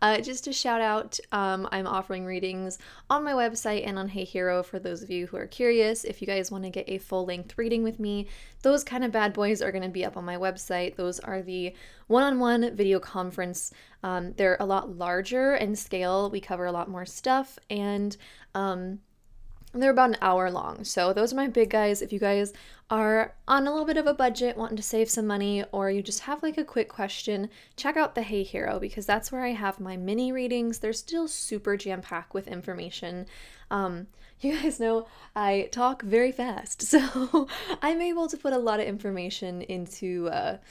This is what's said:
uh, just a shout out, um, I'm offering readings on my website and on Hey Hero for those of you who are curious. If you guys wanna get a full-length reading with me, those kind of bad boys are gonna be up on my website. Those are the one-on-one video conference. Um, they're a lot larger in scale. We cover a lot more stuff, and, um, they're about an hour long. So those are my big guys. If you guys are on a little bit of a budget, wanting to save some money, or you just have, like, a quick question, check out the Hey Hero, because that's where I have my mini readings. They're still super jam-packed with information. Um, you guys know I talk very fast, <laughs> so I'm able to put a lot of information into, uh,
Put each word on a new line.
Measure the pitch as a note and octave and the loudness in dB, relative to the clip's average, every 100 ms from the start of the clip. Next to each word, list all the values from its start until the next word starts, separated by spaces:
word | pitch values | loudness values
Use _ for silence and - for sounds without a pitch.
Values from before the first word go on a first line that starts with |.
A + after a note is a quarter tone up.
uh, | G#3+ G#3+ | 4 4
just | A#3 B3+ C#4+ | 0 -6 -4
a | |
shout | C4 B3+ A#3 | -2 0 2
out, | A3 G#3+ A3 - - | 2 0 -2 -8 -4
um, | G3+ G3 F#3+ F#3+ | 0 0 0 -2
I'm | F#3+ F#3+ | -4 -2
offering | F#3+ F#3+ F#3 F#3 | -2 -4 -6 -4
readings | F#3 F#3 F#3 F#3+ F#3 - - - | -4 -4 -4 -8 -10 -16 -14 -2
on | C#4+ D4 | 0 2
my | |
website | C4 A#3 A3+ A3 G#3 G3+ | 2 0 0 -2 -2 -2
and | F#3+ | -4
on | G3 | -4
Hey | F#3+ | -6
Hero | F#3+ F#3 F3+ F3+ | -6 -2 0 0
for | F3+ F#3 | -2 -6
those | F#3 E3+ | -6 -8
of | G3+ | -6
you | F3 F3 | -6 -4
who | F#3+ | -8
are | G#3 | -8
curious. | - A#3+ A#3 A3 A3 - | 0 4 6 4 2 -4
If | - | -6
you | G3+ | -2
guys | G3 F#3 | -2 -2
wanna | G3 F#3+ | -6 -6
get | F#3 - | -6 -6
a | F#3+ | -8
full-length | - F#3+ F3+ F3+ F3+ - | -4 -4 -2 -6 -8 -4
reading | A3+ A#3 | 0 0
with | A3+ A3+ | 0 -2
me, | G#3 G3+ G3+ - - - | -4 -4 -6 -10 -16 0
those | C4+ C#4+ C#4+ | 4 4 2
kind | B3 | -2
of | B3 | 0
bad | A3 G#3 | 2 2
boys | G#3 G#3 G#3+ | 2 0 2
are | G3 | 0
gonna | F#3+ F#3 | -2 -4
be | F3+ F3+ | -4 -4
up | F#3 | -6
on | |
my | F3 F3+ | -8 -2
website. | F#3+ F#3 - F3+ F3+ - | -2 -4 -4 -2 -2 -2
Those | F3+ F3+ | -4 -4
are | - F#3+ | -6 -6
the | F#3 F#3 F3+ - - - - | -6 -6 -6 -8 -20 -12 4
one-on-one | A#3 C#4 B3+ A#3+ A#3+ A#3+ G#3 | 6 6 4 4 4 2 2
video | G3 F#3+ | 4 4
conference. | F#3 F#3 F3+ F3+ F3+ F3+ - - - - | 2 -6 -6 -6 -6 -6 -10 -12 -20 -10
Um, | F#3+ F3+ F3+ - | -4 -4 -4 2
they're | F#3+ F3+ | 4 4
a | G3 | 2
lot | F#3+ G3 F3 | 0 0 -6
larger | F3 F3+ F#3+ B3+ C4+ | -2 -2 0 2 4
in | C#4+ G#3 G#3+ | 4 0 -2
scale. | - F#3 F3+ F#3+ G3+ | -4 -2 2 2 2
We | G3+ | -2
cover | - F3+ F3+ | -4 -4 -2
a | |
lot | F3 E3+ | -2 -4
more | F3+ F#3 | -8 -10
stuff, | - C4 C4+ C4+ - - | -4 2 2 0 -10 -6
and, | G#3 G3+ G3+ G#3 G3+ - - - G3 | -4 -2 0 -2 -6 -18 -20 -8 -4
um, | G3 F3+ F#3 G3 _ _ _ - - - - A#3+ | -2 -2 -6 -10 _ _ _ -20 -18 -18 -10 2
they're | C4+ | 6
about | B3+ B3+ | 8 6
an | G#3+ | 6
hour | G3 F#3 F#3 | 4 4 2
long. | F3+ - - | 0 -4 -8
So | - F#3+ F3+ | -4 2 4
those | G3 A#3 | 4 2
are | C4 | 2
my | C#4 | 2
big | A#3 A3 | 4 4
guys. | A3 G#3 G3+ | 6 4 2
If | - | -2
you | G3+ | 0
guys | G3+ G3+ G3+ - - - - | 2 4 2 -4 -20 -16 -2
are | A3 G#3+ A3 A3 - - | 2 4 4 2 -2 2
on | C#4 C#4 | 4 4
a | |
little | D4+ D#4 | 2 2
bit | D#4 | 4
of | D4 | 4
a | |
budget, | C#4+ B3+ A#3+ A#3+ A3 | 4 4 4 -2 -2
wanting | A3+ G#3+ | -4 -4
to | |
save | - A3 A3 | -2 2 2
some | A3+ G#3+ | 2 0
money, | G3+ G3+ G3+ G3 | 0 0 0 -2
or | G3 G3 | 0 0
you | G3+ | 0
just | G3 - | -2 -6
have, | - D4 | -4 -2
like, | D#4+ D#4 | -2 -2
a | |
quick | D4+ A#3+ A3 | -2 -2 -2
question, | - G3 - - G3+ G#3+ - - - | -4 -6 -4 -4 -4 -4 -10 -20 -4
check | C#4 D#4 | 0 2
out | D4+ | 2
the | A#3+ | 0
Hey | G#3 G#3 | -2 -4
Hero, | F#3+ - - - | -2 -4 -4 -4
because | G3+ A3 G3+ | -4 -6 0
that's | G#3 - | 0 0
where | B3+ | -4
I | B3 | -2
have | A3 G3 F#3+ | -2 -4 -4
my | F#3 F#3 | -8 -6
mini | F#3 A3 B3+ | -2 0 0
readings. | B3+ B3 A#3+ A#3 A3+ | -2 -2 0 -2 -2
They're | A3 | -4
still | A3 - E4 D#4+ | -4 -4 -4 -2
super | - - G#3 G3+ G3+ | -4 -6 -4 -2 -2
jam-packed | G3 F#3 - E3+ - F#3+ | -2 -6 -6 -8 -6 -8
with | G3 | -8
information. | F3+ F#3 F3+ F3 - F3 F3+ G3+ - - - - | -10 -8 -8 -8 -10 -8 -8 -12 -16 -20 -18 -6
Um, | G3+ F#3 F3 F#3+ - - - | -2 -2 -4 -12 -18 -20 -4
you | C#4 D#4 | -2 0
guys | D4 C#4 | -2 0
know | A3+ A3+ A3+ - - G#3 | 2 2 -2 -18 -10 -2
I | G3+ G3 - | 2 2 0
talk | B3 B3 C4 | 0 0 0
very | G3 A3+ B3+ | 2 4 4
fast, | B3+ A#3+ F#3+ - - | 2 -4 -6 -8 -6
<laughs> | |
so | - D4+ C4 B3+ B3+ E4 C4+ - - - | 6 6 6 0 2 2 2 -6 -6 -2
I'm | D4 E4 | 0 0
able | F4 E4+ D#4+ | 0 0 -2
to | D#4+ | -2
put | C#4+ | 0
a | B3+ | 2
lot | A#3 G#3+ | 2 0
of | G3+ | 0
information | G3 G3+ F#3+ F3+ - F#3 F3 | -4 -4 -4 -6 -6 -6 -8
into, | - F#3 F3 - F#3 F3+ E3+ | -6 -6 -8 -6 -4 -2 -2
uh, | - D#3 G3 - | -2 -2 -4 -12